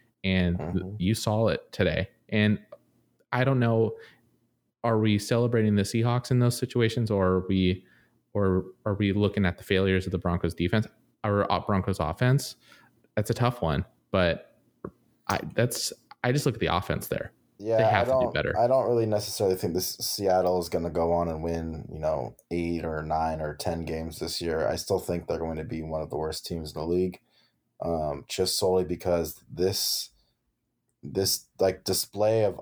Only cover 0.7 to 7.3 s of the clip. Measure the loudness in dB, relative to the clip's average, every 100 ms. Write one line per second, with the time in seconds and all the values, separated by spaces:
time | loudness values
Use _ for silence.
0.7 | -4 -6 -2 -2 0 0 0 2 0 -4
1.7 | -2 0 0 -4 _ _ 2 2 2 -4
2.7 | -20 _ _ _ _ _ 0 2 2 2
3.7 | 4 2 -2 -14 -20 _ _ _ _ _
4.7 | _ 0 2 4 2 2 0 2 2 4
5.7 | 2 2 0 2 0 2 2 2 2 -2
6.7 | 0 0 2 0 2 4